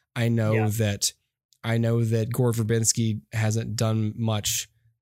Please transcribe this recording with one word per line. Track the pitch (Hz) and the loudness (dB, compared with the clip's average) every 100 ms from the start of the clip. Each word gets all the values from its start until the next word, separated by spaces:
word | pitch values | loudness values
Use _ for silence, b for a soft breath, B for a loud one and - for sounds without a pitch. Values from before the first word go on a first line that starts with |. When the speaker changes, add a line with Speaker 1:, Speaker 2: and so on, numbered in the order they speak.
| B 123 | B -2
Speaker 1:
I | 117 | 0
know | 117 107 | 2 2
Speaker 2:
Yeah. | 110 110 | 2 2
Speaker 1:
that, | 104 107 101 - - _ _ _ _ | 2 0 0 -4 -6 _ _ _ _
I | 117 117 | -2 0
know | 117 117 | 2 2
that | 113 113 113 | 2 0 0
Gore | 120 123 | 0 0
Verbinski | 113 110 113 113 - 113 107 - | 2 2 2 2 0 0 -2 -4
hasn't | 113 110 110 120 110 | -2 0 0 -2 -2
done | 113 110 107 107 | 0 0 -2 -2
much | 113 107 - - - _ _ _ | -2 -2 -2 -4 -6 _ _ _